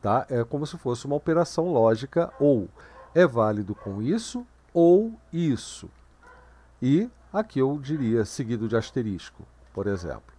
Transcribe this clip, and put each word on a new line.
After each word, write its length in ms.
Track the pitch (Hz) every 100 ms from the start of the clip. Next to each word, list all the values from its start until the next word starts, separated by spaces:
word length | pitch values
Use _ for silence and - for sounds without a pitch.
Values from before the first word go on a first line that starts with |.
tá? 240 | 104 117 131
É 140 | 123
como 220 | 117 143 147
se 120 | 175
fosse 260 | 131 120 135
uma 100 | 143
operação 560 | - 160 170 - 170
lógica 640 | 143 113 113 135 - 170 -
ou. 280 | - 127 95 - - - -
É 140 | 156 175
válido 480 | 117 107 107 98 104
com 260 | - 98
isso 460 | 113 220 226 254 240 _ _
ou 400 | 170 170 180 226 226 _
isso. 580 | 165 165 120 - - - _ - _ - - - - _ _
E 260 | 123 147 240 _ _
aqui 280 | 196 220 139
eu 180 | 131 147
diria 480 | 135 151 123 117 104
seguido 420 | - 117 120 113
de 80 | 113
asterisco, 680 | - - 110 92 - _ - _ -
por 120 | - 98
exemplo. 480 | 98 85 60 -